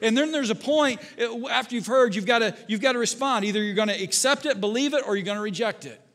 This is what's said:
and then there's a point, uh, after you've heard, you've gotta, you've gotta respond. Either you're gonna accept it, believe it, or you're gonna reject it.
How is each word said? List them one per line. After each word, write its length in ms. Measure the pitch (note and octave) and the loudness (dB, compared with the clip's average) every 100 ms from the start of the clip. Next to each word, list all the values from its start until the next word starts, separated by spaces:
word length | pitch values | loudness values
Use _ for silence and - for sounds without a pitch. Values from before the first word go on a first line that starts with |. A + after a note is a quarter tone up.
and 160 | A3+ A#3 | 2 2
then 140 | D#4 | 2
there's 180 | D#4 A#3+ | 0 -2
a 60 | G#3 | -2
point, 460 | - D4+ C#4+ A#3 - - | 0 2 2 0 -8 -6
uh, 300 | A#3 A#3 B3+ | -4 -4 -2
after 260 | A#3+ B3 A#3+ | -2 -2 -4
you've 120 | F#3+ | 0
heard, 280 | C4 B3 G3 | 4 4 2
you've 100 | G3 | 2
gotta, 300 | A#3 A3 - - | 2 2 -2 -4
you've 100 | G#3+ | 0
gotta 200 | C4 B3 | 0 2
respond. 440 | A#3 - C4+ A#3+ | 0 -2 -2 0
Either 180 | G#3 G#3 | 0 0
you're 140 | G#3 G3 | 0 0
gonna 220 | G#3+ F3+ | 0 0
accept 440 | F#3+ - C4 C#4 D4+ | -2 0 2 2 0
it, 160 | G#3+ | -2
believe 320 | G#3 A#3 C#4+ | -2 0 0
it, 120 | C#4+ G#3+ | 0 0
or 120 | G3+ | -2
you're 80 | F#3 | -2
gonna 160 | G#3 | -4
reject 440 | G#3 F3+ A3+ - C#3 | -4 -2 -4 -4 -10
it. 140 | G#2+ _ | -18 _